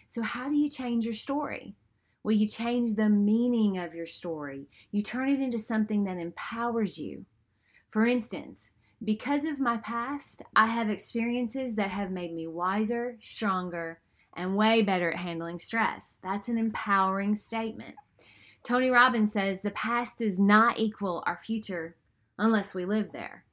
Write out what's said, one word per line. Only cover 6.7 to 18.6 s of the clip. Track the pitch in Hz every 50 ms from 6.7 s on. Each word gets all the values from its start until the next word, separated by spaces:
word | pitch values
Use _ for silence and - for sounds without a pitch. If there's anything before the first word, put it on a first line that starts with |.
| 226 233 214 180 - -
you. | 143 92 71 - 101 - _ _ _ _ _ _ _ _ _ _ _ _
For | - 214 220
instance, | 240 247 247 220 - 196 160 - - - - - - _ _ _ _ _ _ 214
because | 196 214 214 - 240 285 294 285
of | 320 294 269
my | 269 247 233 220
past, | 220 214 233 233 233 262 294 285 - - - - - - -
I | - 220
have | 226 226 233 233 214
experiences | 208 202 - - - 233 226 240 240 247 247 220 - 269 262 247 220
that | 214 202 196
have | 185 202 202 185
made | 185 180 175 165 165
me | 165 160
wiser, | 165 160 170 175 185 196 214 220 214 240 233 240 247 233 220
stronger, | - - - - 226 202 185 185 180 180 170 170 165 165 165 - _ _ _ _ _ _ -
and | - 180 185 190
way | 202 214 220 226 226 214
better | 196 190 180 175 170 -
at | 185
handling | 180 180 170 165 165 170 175 170
stress. | - - - 226 214 - - - - - - - -
That's | 185 196 202 - 247
an | 233 226
empowering | 226 220 214 - - 208 202 196 190 190 190 196 196 202 214
statement. | 214 - - 226 226 226 214 - - - - - - - _ _ _ - - - - - - - _